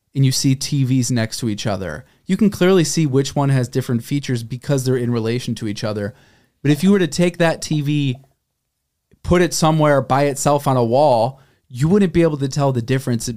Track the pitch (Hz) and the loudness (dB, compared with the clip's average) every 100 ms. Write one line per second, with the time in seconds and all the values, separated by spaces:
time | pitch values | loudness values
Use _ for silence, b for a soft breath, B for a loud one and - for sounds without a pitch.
0 | _ 139 131 131 139 135 - 143 127 131 | _ 0 0 2 0 0 -2 -2 0 0
1 | 120 120 110 - 117 104 110 95 87 73 | 0 -2 -4 -4 -6 -4 -4 -4 -6 -10
2 | - b b 190 208 - 180 190 151 170 | -14 b b 2 2 2 2 4 2 0
3 | 151 131 139 147 139 135 123 131 127 120 | 0 0 0 0 0 0 0 -4 -2 -4
4 | - 143 - 117 117 123 - 139 127 127 | -2 -6 -4 -6 -6 -8 -4 -2 0 0
5 | 120 120 110 123 127 110 110 104 107 104 | 0 -2 -2 -4 -4 -6 -6 -6 -6 -4
6 | 101 - b b b b 139 147 190 202 | -6 -10 b b b b -2 2 4 2
7 | 170 - 175 175 165 151 - 151 143 147 | 2 0 0 2 0 0 -4 -2 0 0
8 | 135 123 _ _ _ _ _ _ _ _ | -2 -4 _ _ _ _ _ _ _ _
9 | _ _ - 180 165 - 156 160 151 139 | _ _ 0 2 2 0 0 2 4 2
10 | 131 131 143 135 143 143 143 127 117 127 | 2 0 0 0 0 0 0 0 2 4
11 | 151 120 123 - b b b 123 160 208 | 4 4 0 -4 b b b -2 2 4
12 | 185 170 165 147 135 147 139 123 110 131 | 4 2 2 0 -2 0 0 0 -2 -2
13 | 127 117 127 | -2 -4 -4